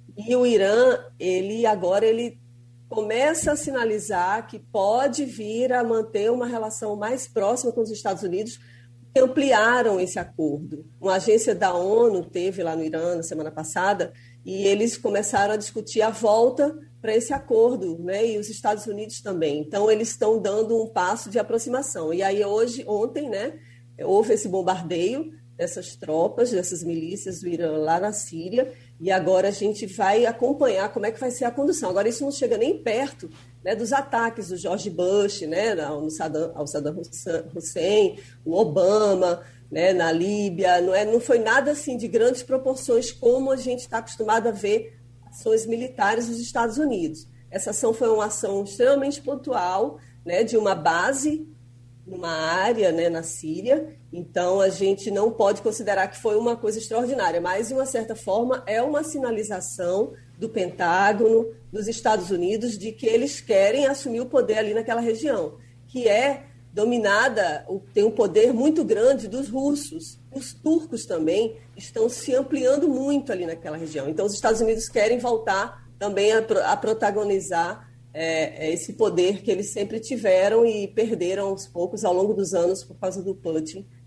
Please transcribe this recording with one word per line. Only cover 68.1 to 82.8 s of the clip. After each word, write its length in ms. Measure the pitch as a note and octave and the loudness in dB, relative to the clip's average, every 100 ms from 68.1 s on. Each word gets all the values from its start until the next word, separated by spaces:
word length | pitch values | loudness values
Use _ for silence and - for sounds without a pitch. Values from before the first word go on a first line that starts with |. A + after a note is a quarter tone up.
poder 400 | G#3+ G3+ G3+ A#3 | 4 2 6 6
muito 320 | A#3 C#4+ D#4+ | 6 2 2
grande 440 | B3 G#3 B3 C4+ G3 | 2 4 4 4 0
dos 200 | A#3+ C#4 | -6 -6
russos. 720 | B3+ C#4 C#4+ - D#4+ - - - | -2 -2 -2 -4 -12 -14 -18 -16
Os 200 | C4+ - | -14 -14
turcos 520 | - D#4 E4 - A3+ - | -4 2 2 0 -6 -4
também 520 | F3 D#3 F#3+ A#3 - - - | -2 2 2 0 -4 -16 -20
estão 320 | - A3+ A3+ | -10 -2 -2
se 240 | - - | -2 0
ampliando 560 | B3+ C#4 C#4 B3+ C#4+ D#4+ | 0 0 2 4 4 2
muito 420 | C4 C4+ C#4+ C#4+ | 0 0 0 0
ali 140 | F#3+ E3+ | -4 -6
naquela 320 | E3 C#3+ D#3 | -8 -10 -10
região. 320 | D#3+ D3 C#3 | -8 -6 -4
Então, 160 | D#3 G3+ | -2 -2
os 80 | |
Estados 260 | - A#3+ A3+ | 0 0 2
Unidos 300 | A3+ A3+ - | 2 0 -2
querem 300 | A#3 G#3 A#3+ | 0 2 2
voltar 680 | B3 A3+ A3+ F#3+ A#3 - - - | 0 -2 0 -2 -2 -8 -20 -8
também 340 | G#3 G3 G#3 | -4 2 4
a 80 | A3 | 4
pro-, 220 | A3 F#3+ | 2 0
a 120 | - F#3 | 2 0
protagonizar, 1120 | A3 A3 G#3 G#3 G#3 G3 E3 E3+ F3 G#3+ - - - | 0 0 0 0 0 0 0 -2 -2 -4 -14 -20 -14
é, 540 | D#3 D#3+ D#3+ D#3 - D#3 | -6 -2 0 -2 -4 -4
é, 60 | |
esse 200 | E3 - | -4 -6
poder 480 | - G#3+ F3 F3+ G3 | 0 2 4 2 0
que 80 | - | -2
eles 220 | F#3+ G3+ | -2 -4
sempre 260 | A3 G3+ A3 | -6 -6 -6
tiveram 680 | A3 B3 G3+ F#3 G3 A3+ A#3 | -6 -2 4 4 6 6 4
e 200 | G#3+ G3 | 2 -2
perderam 600 | - A3 A3 F3 G3 G3 | -2 0 0 -2 -2 -2
aos 180 | G3 - | -4 -6
poucos 380 | F3 F3 G#3 | -6 -4 -2
ao 100 | G3+ | 0
longo 200 | F3+ G3+ | 2 2
dos 200 | G3 F#3 | 0 0
anos 300 | F#3+ F3 F#3+ | 2 2 0